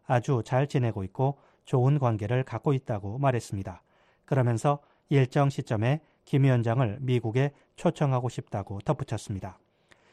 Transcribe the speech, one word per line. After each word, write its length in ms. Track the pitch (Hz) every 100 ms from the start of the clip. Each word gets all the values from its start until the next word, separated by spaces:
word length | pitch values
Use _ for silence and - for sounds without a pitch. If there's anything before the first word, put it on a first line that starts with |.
| -
아주 340 | 123 131 131 -
잘 200 | 127 143
지내고 380 | 135 120 104
있고 320 | 95 - 131 139 _ _ -
좋은 320 | 135 127 147
관계를 460 | 127 107 104 123
갖고 280 | 127 113 -
있다고 460 | 135 - 104 98 117
말했습니다. 640 | 139 120 - 101 95 90 _ _ _ _
그러면서 540 | _ 131 120 113 147 143 - _ -
일정 400 | 143 127 147 143
시점에 500 | 143 - 110 117 151 - _
김 200 | - 143
위원장을 520 | 135 123 117 117 117 104
미국에 500 | 127 123 113 117 143 - _ -
초청하고 540 | 180 - 143 127 123
싶다고 480 | - - 107 95 101
덧붙였습니다. 760 | - 147 - 107 - 95 95 - _ _ _ - _